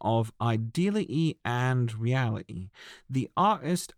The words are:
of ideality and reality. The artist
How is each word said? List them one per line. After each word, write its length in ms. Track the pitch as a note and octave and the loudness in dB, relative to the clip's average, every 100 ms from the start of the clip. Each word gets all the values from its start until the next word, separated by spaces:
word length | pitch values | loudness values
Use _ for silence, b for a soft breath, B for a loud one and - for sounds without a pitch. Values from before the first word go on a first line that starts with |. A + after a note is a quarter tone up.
of 320 | G#2 A2+ A2 - | 0 2 0 -2
ideality 960 | A#2 A2 A2+ E3+ F#3+ G#3 - D3 D#3+ - | 0 0 -2 0 0 0 0 0 0 0
and 500 | - B2 B2+ B2+ A#2 | -2 0 2 2 0
reality. 760 | A2 A#2 C3 A#2+ A2 - A2 F#2+ B B B B | 0 0 2 0 -2 -6 -10 -12 B B B B
The 200 | C3 - - | -4 -2 2
artist 580 | G3 F#3 D3 F3 - | 2 2 0 -2 -4